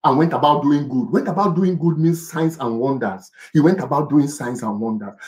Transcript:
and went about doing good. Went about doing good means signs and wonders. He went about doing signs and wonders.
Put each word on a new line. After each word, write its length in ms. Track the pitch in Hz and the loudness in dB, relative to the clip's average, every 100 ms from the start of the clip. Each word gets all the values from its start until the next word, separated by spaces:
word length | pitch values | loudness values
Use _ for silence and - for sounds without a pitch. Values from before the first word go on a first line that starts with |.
and 140 | 151 135 | 2 2
went 160 | 165 | 2
about 300 | 127 147 143 | 2 2 4
doing 240 | 143 147 131 | 2 0 0
good. 240 | 127 113 | -2 0
Went 160 | 208 269 | -2 0
about 280 | 170 196 170 | 0 0 2
doing 220 | 185 170 | 0 2
good 200 | 165 156 | 0 2
means 320 | 160 165 - | 0 0 -6
signs 280 | 151 160 160 | -2 -2 -2
and 200 | 120 113 | -6 -2
wonders. 520 | 135 135 110 95 - _ - | -2 -2 -4 -6 -14 _ -2
He 60 | 156 | 2
went 200 | 151 190 | 4 2
about 300 | 127 143 147 | 0 -2 2
doing 180 | 147 139 | 2 2
signs 360 | - 123 123 | -2 -8 -6
and 160 | 110 104 | -6 -4
wonders. 340 | 113 107 101 - | -4 -6 -8 -14